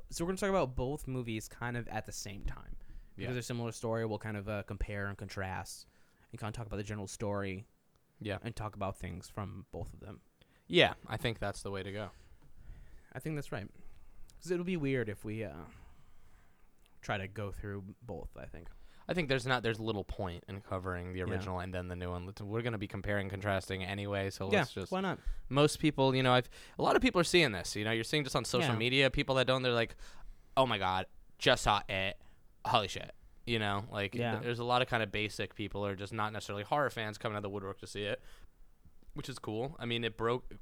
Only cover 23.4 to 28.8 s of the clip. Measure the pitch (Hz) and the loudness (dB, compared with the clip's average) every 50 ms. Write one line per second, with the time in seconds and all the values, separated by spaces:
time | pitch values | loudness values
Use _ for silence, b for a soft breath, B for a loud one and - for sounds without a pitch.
23.4 | 98 104 98 95 - - 95 95 92 92 98 101 101 101 101 98 98 98 - - | 0 2 2 2 0 -2 -2 -2 -2 -2 -2 -2 -2 0 0 0 0 0 -2 -2
24.4 | 190 196 208 196 147 - - 101 92 - 185 185 190 185 143 B B B B B | 0 2 2 2 2 2 -2 -6 -4 -2 -2 -2 0 0 -2 B B B B B
25.4 | B - 127 143 147 151 - - - 151 143 - 135 135 127 131 131 127 123 127 | B 2 6 6 6 6 6 4 2 4 6 6 6 6 6 6 8 8 8 8
26.4 | 123 B B B B B B - 147 - - - 226 254 - 180 170 - - 180 | 6 B B B B B B 2 4 6 6 8 8 6 6 6 6 8 8 8
27.4 | 160 127 101 87 87 - - 107 104 110 113 113 113 - - 151 143 131 - 135 | 8 8 4 2 -2 -2 -2 0 0 2 2 2 2 2 2 0 2 2 0 0
28.4 | 113 - - 123 139 131 117 110 | 2 2 4 4 4 4 4 4